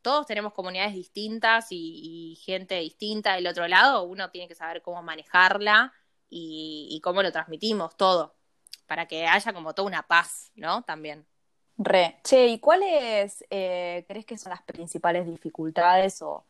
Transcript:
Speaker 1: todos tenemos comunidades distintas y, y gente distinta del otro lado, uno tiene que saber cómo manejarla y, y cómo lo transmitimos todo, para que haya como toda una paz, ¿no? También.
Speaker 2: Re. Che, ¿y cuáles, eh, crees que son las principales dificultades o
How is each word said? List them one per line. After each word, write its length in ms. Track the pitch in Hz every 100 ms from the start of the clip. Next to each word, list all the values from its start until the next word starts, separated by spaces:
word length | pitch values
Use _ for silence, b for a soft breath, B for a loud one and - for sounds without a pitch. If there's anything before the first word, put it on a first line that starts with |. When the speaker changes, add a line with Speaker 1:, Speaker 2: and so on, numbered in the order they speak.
Speaker 1:
todos 240 | 240 294 294
tenemos 260 | 214 208
comunidades 400 | 202 180 185 208
distintas 720 | 190 175 202 214 226 226 226 226
y, 640 | 175 165 160 160 165 165
y 40 | 160
gente 400 | - 185 190 185
distinta 580 | 160 - 208 214 202
del 120 | 185 180
otro 220 | 175 170
lado, 340 | 185 262 247
uno 260 | 180 190 185
tiene 180 | 180 175
que 60 |
saber 280 | 170 165 170
cómo 200 | - 175
manejarla 920 | 170 156 - 180 185 202 208 214 262 _ _ _ _
y, 580 | 170 165 156 156 151 147
y 100 | 156
cómo 220 | 180 185
lo 80 | 190
transmitimos 640 | 160 160 156 214 208 165 -
todo, 380 | 190 180 147 _ _ _ _ - -
para 200 | 156 170
que 200 | 160 165
haya 260 | 190 220
como 220 | 185 160
toda 120 | 156 196
una 180 | 175 -
paz, 440 | 170 175 - -
¿no? 280 | - 156 208
También. 440 | - 156 156 151 _ _ _ _ _ -
Speaker 2:
Re. 400 | 202 185 170 -
Che, 240 | - 262 240
¿y 100 | 226
cuáles, 840 | 294 359 392 311 240 214 202 - -
eh, 540 | 196 185 180 175 175 175
crees 160 | 202 -
que 120 | 220
son 120 | 190
las 120 | 180
principales 640 | - 185 170 170 175 170 170
dificultades 960 | 165 160 - 160 170 175 185 190 -
o 220 | 151 78